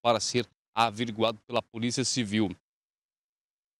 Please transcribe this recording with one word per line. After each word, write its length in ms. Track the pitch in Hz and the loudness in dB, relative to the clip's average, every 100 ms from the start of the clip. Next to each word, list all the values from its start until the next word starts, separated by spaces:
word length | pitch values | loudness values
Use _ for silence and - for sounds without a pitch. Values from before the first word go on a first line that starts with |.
para 180 | 117 113 | 2 2
ser 280 | - 131 - _ _ | 2 -2 -2 _ _
averiguado 640 | 110 117 104 120 107 113 110 - | 0 0 0 -4 0 0 0 -4
pela 140 | 120 | -4
Polícia 440 | - 113 120 123 | -4 -4 -2 0
Civil. 520 | 123 131 107 107 101 90 _ _ _ _ _ _ _ _ _ _ _ | 0 -2 0 2 0 -2 _ _ _ _ _ _ _ _ _ _ _